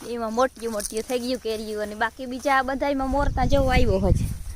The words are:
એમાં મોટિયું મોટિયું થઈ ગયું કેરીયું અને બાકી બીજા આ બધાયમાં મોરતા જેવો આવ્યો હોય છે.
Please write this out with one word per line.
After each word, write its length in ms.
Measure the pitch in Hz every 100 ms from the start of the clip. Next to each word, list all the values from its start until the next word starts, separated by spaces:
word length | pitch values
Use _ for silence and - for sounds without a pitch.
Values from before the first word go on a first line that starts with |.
| -
એમાં 260 | 233 226
મોટિયું 400 | 220 254 - 226
મોટિયું 300 | 214 - 220
થઈ 160 | 220 247
ગયું 200 | 247 254
કેરીયું 440 | 220 220 220 208
અને 120 | 208 214
બાકી 300 | 226 247 262
બીજા 320 | 254 285 269
આ 40 |
બધાયમાં 480 | 262 269 285 277 269
મોરતા 360 | 269 277 262 254
જેવો 260 | 277 262
આવ્યો 280 | 254 240 190
હોય 140 | 190
છે. 120 | - - - -